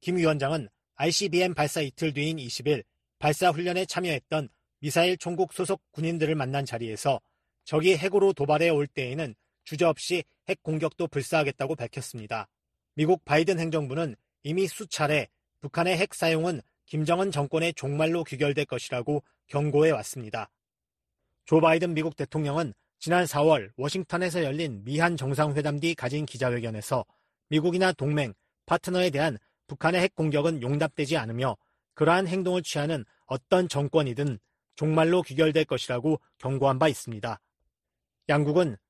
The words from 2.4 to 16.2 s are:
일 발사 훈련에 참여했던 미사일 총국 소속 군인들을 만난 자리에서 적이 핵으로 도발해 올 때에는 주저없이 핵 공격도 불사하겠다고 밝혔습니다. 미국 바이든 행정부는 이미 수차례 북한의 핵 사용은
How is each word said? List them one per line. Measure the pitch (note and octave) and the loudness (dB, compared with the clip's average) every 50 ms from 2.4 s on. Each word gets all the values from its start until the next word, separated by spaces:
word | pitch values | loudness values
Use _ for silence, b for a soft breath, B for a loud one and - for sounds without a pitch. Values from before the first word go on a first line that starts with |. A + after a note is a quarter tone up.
| B2+ A#2 - - A#2+ C#3+ | -8 -8 -8 -4 0 0
일 | D3+ A#2 - _ _ _ _ _ _ _ | 0 0 -2 _ _ _ _ _ _ _
발사 | - D3+ D3+ - F#3 F3+ | 0 0 2 4 2 2
훈련에 | D#3 D#3 F3 F3+ F3 F#3 F#3+ | 2 2 0 -2 -2 -2 -2
참여했던 | - - F3+ F#3 F3 D3+ B2+ - - D#3 D#3 C#3+ A2 _ _ _ _ _ _ | -4 -4 -4 -2 -2 -2 -4 -4 -4 -4 -4 -4 -6 _ _ _ _ _ _
미사일 | C#3 D3 - E3 E3+ F3+ F#3 E3+ | -8 -2 2 2 2 2 2 -2
총국 | - E3+ F3 E3 F#3 - | -4 -4 -2 -2 -2 -2
소속 | - - F#3 D#3+ G3 F#3 _ _ _ | -2 -4 -4 -2 -4 -4 _ _ _
군인들을 | - D#3 E3 E3+ E3 D#3 D3+ D#3+ | -6 -4 -4 -2 0 0 0 0
만난 | D#3 C3+ B2+ C3+ C#3+ C#3 | 0 -2 -2 -2 -4 -4
자리에서 | B2 B2+ A#2 A#2 A2+ A2 - - D3 C3 A2 - _ _ _ _ _ _ _ _ | -4 -6 -6 -6 -8 -8 -4 -2 0 0 -2 -4 _ _ _ _ _ _ _ _
적이 | - D3+ D#3 D#3 F#3 F#3+ D3 | -2 0 2 4 4 4 4
핵으로 | E3 G3 F#3 G3+ G3 G3 F#3+ | 2 2 2 4 4 4 4
도발해 | - C#3+ C#3+ D3+ D3+ E3 E3+ | 2 2 2 2 4 4 4
올 | D#3+ D3 D3 | 2 2 0
때에는 | D3 _ - C3 B2 B2+ D#3 D#3+ B2+ G#2 - _ _ _ _ _ | -2 _ -6 -6 -4 -4 -6 -6 -8 -10 -14 _ _ _ _ _
주저없이 | - D#3 C#3+ F3 E3 D3+ - - - F3 F3 - _ _ _ _ - | -8 -2 2 2 2 2 2 -2 -2 -2 -2 -4 _ _ _ _ -6
핵 | F#3+ - | -6 -4
공격도 | - D#3+ D#3 D#3 E3 D#3 - - F3 D3+ | -4 -4 -2 -2 -2 -2 -2 -4 -6 -4
불사하겠다고 | - D3 B2+ - - D#3+ D3+ C#3 - - C3+ C#3 D#3+ | -4 -4 -2 0 0 0 2 0 -2 -4 -4 -4 -4
밝혔습니다. | - A#2+ A#2 - C#3+ B2+ - - A#2+ G#2+ G2+ A#2 A2 G2+ - _ _ _ _ _ _ _ _ _ | -4 -6 -8 -8 -10 -12 -12 -12 -12 -10 -8 -8 -8 -8 -10 _ _ _ _ _ _ _ _ _
미국 | D3 D#3 D#3 F#3 - _ | 0 2 2 2 2 _
바이든 | - D3 D#3 E3 F3 F#3+ E3 | 2 2 2 4 2 0 0
행정부는 | E3 E3 D#3 D#3+ D3 B2+ C3 D#3+ E3+ C#3+ A2 - _ _ _ _ - | -2 -2 -2 -2 -2 -4 -4 -4 -4 -4 -6 -10 _ _ _ _ -8
이미 | C#3+ D#3+ F#3 G3 E3 | -4 -2 -2 -2 -2
수차례 | - - A3 D#3+ - - D#3 C#3+ D3+ D3 B2 - _ _ _ _ _ _ | -4 -8 -12 -8 -4 -2 0 2 2 0 -2 -4 _ _ _ _ _ _
북한의 | - C#3+ - E3+ E3+ F#3 F#3 E3 | -14 -6 -2 -2 0 0 0 0
핵 | G3 - - | 0 -2 -2
사용은 | - | -2